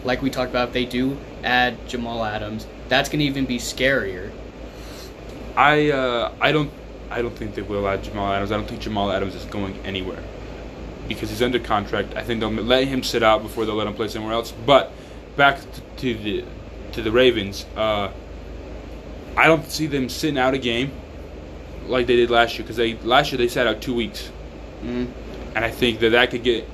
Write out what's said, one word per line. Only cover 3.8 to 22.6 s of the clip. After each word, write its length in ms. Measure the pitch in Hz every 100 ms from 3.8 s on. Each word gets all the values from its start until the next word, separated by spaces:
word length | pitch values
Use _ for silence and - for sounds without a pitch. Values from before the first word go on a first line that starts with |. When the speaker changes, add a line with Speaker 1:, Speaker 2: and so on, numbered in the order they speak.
| 131 135 98 90 98 - - - - - - - - - - - -
Speaker 2:
I, 360 | - 139 151 151
uh, 420 | 135 127 120 - -
I 100 | 127
don't, 220 | 151 143 - - - -
I 100 | 113
don't 160 | 120 -
think 180 | 110
they 80 | 101
will 240 | 98 101 98
add 160 | 98
Jamal 300 | 101 104 101
Adams. 200 | 98 101
I 40 | 107
don't 100 | 104
think 140 | 117
Jamal 320 | 110 107 101
Adams 220 | 98 98
is 100 | 90
going 340 | - 107 98 98
anywhere 380 | 95 95 92 - - - - - - - - - -
because 200 | - 110
he's 140 | 107
under 160 | 123 120
contract. 560 | - 107 101 107 98 -
I 60 |
think 180 | 110 113
they'll 100 | 110
let 380 | 110 110 127 139
him 140 | 131
sit 200 | 117 120
out 200 | 113 107
before 240 | 110 - 107
they'll 80 |
let 120 | 107 107
him 80 |
play 140 | 101 107
somewhere 240 | 110 107
else. 180 | 113 117
But 420 | - 117 131 - - - - - -
back 240 | 139 139 - - - -
t-, 180 | 127
to 80 | 107
the, 220 | 104 92 - - - - -
to 100 | -
the 100 | 110
Ravens, 540 | 117 127 113 98 98 - -
uh, 340 | 110 104 98 - - - - - - - - - - - - -
I 100 | 143
don't 240 | 160 156
see 160 | - 156
them 220 | 143 123
sitting 300 | - 160 139
out 160 | 131
a 40 | 139
game 320 | 120 117 139 - - - - - - - - - -
like 200 | 127 123
they 100 | 120
did 140 | 117
last 280 | 117 117
year, 80 | -